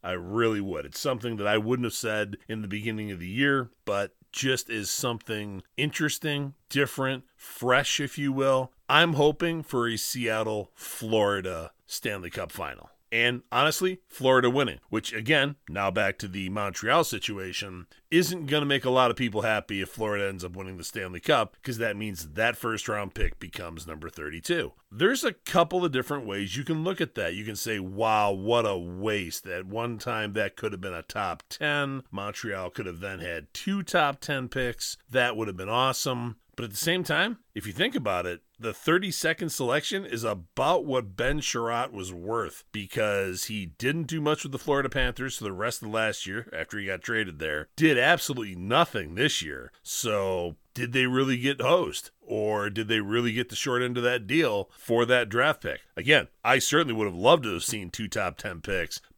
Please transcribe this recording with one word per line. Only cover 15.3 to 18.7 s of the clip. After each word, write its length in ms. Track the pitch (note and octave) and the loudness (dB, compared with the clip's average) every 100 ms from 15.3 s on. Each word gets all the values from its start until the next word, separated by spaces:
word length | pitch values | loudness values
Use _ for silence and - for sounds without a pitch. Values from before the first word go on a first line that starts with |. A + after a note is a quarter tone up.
| D3+ C#3 D3 - | 4 2 -2 -8
now 220 | F2+ G2 | 0 0
back 300 | F#2 G2+ G2 | 2 0 0
to 80 | G#2 | -8
the 200 | F#2+ F#2 | -6 -4
Montreal 540 | G2+ G2+ F2 G#2+ D3+ | -2 -4 -4 2 4
situation, 840 | D#3+ G#2+ A2+ G2+ F#2+ F2 G2+ F2+ F2+ _ _ | 4 -2 -4 -6 -6 -8 -8 -12 -16 _ _
isn't 340 | D#3+ E3 F3+ C#3+ | 4 4 0 0
gonna 220 | D3 | 0
make 180 | C#3+ | 2